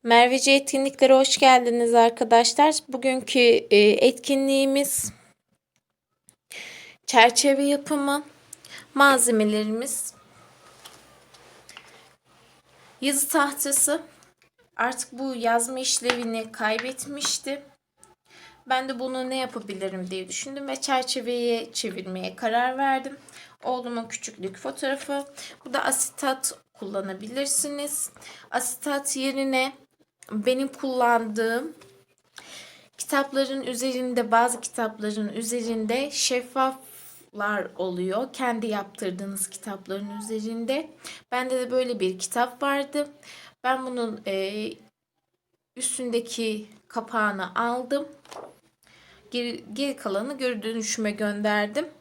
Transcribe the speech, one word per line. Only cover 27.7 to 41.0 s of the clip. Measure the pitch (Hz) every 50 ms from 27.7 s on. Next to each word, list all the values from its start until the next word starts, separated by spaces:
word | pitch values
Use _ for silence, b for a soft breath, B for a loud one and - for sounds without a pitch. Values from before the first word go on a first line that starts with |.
| 285 285 285 294 285 - - - - B B B B B B B
Asetat | - 247 247 - - - - 294 285 277 277 - -
yerine | 269 262 269 262 269 269 269 262 262 262 269 - - - _ _ _ _ _ _ _ - -
benim | 214 214 208 254 254 262 269
kullandığım | 269 - - - 269 254 254 247 233 240 226 233 226 208 226 220 226 226 240 285 330 - - - - - _ _ _ _ _ _ _ B B B B B B B B B B B B B
kitapların | - - - 294 277 277 277 277 269 269 262 269 269 254
üzerinde, | 247 254 233 254 269 254 254 254 254 247 240 233 214
bazı | 226 226 240 247 240 -
kitapların | - - - - 226 220 214 - 208 214 208 220 214 208
üzerinde | - 220 233 220 233 247 226 233 226 226 220 214 233 262 277 294
şeffaflar | 285 - - - 262 247 247 - - 269 262 262 262 - - - - - - - - - - _ - 208 202 208 208 202 180 185 -
oluyor. | - 180 185 180 180 185 185 190 220 262 262 -
Kendi | - 262 247 233 226 208
yaptırdığınız | 220 214 202 196 196 - - 214 185 180 180 196 196 196 196 - -
kitapların | - - - 220 196 190 190 - 190 196 202 202 202
üzerinde. | 208 208 220 220 220 214 226 226 226 233 226 269 294 320 - B B